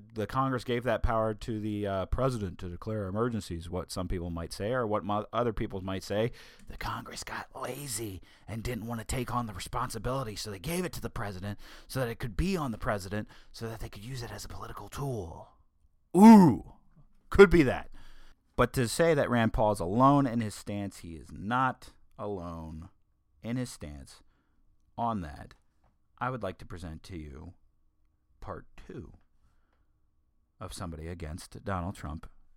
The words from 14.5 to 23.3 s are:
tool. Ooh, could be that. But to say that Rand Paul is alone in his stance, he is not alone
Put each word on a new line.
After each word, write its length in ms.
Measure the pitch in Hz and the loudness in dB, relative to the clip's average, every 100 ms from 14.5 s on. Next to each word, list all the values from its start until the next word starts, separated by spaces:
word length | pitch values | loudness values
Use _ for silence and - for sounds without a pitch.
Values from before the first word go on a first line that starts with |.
| 90 - - 101 | -12 -12 -12 -12
tool. 600 | 135 143 117 87 - - - _ _ _ _ _ 175 | -8 -6 -6 -8 -12 -18 -20 _ _ _ _ _ 12
Ooh, 580 | 220 220 165 101 - - - - - - - | 12 12 12 6 -2 -18 -20 -20 -20 -20 0
could 200 | - 196 | 10 10
be 140 | 170 | 10
that. 260 | 127 82 - - - - - - _ | 6 2 -6 -14 -16 -18 -20 -20 _
But 180 | - 123 | 0 2
to 120 | 131 117 | 2 -2
say 280 | - 170 | 2 4
that 160 | 147 98 | 4 4
Rand 220 | 120 110 | 2 2
Paul 200 | - 107 | 4 2
is 80 | 104 | 2
alone 480 | 87 110 135 143 139 | 0 4 6 6 2
in 120 | 117 | -2
his 140 | 110 | -4
stance, 440 | - - 104 101 - | -8 -8 -6 -8 -10
he 160 | 85 | -14
is 140 | 80 - | -14 -14
not 560 | 78 98 123 131 123 - - - - | -12 -4 0 0 -2 -12 -20 -20 -12
alone 760 | 104 98 85 82 80 80 92 _ _ _ _ | -8 -8 -8 -10 -12 -14 -16 _ _ _ _